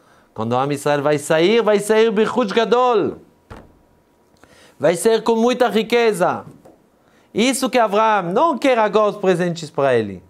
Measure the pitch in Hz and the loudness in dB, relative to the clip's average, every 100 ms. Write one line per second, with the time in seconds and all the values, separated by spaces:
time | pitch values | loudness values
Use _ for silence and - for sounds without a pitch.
0 | _ _ _ - 113 123 139 143 147 147 | _ _ _ -8 -4 -2 -2 -2 -2 0
1 | 143 151 147 160 175 233 208 208 202 220 | 0 -2 0 0 2 2 2 0 2 2
2 | 226 214 214 233 226 233 214 240 254 226 | 2 2 0 0 -2 0 0 2 2 0
3 | 135 - - _ - - - _ _ _ | -2 -6 -16 _ -20 -20 -20 _ _ _
4 | _ _ _ _ - - - - 139 170 | _ _ _ _ -20 -20 -20 -4 -2 0
5 | 226 220 220 226 240 247 240 202 220 240 | 0 0 0 0 2 2 0 0 0 0
6 | 233 190 175 113 - - - _ _ _ | 0 0 -2 -2 -8 -20 -20 _ _ _
7 | _ _ _ - 247 262 262 247 220 202 | _ _ _ -2 0 0 0 0 2 2
8 | 220 208 170 196 330 269 277 233 214 202 | 2 0 0 0 0 0 0 2 2 2
9 | 208 208 190 175 175 165 147 - 139 120 | 0 0 0 0 -2 -6 -8 -2 0 2
10 | 104 92 - | 0 -8 -18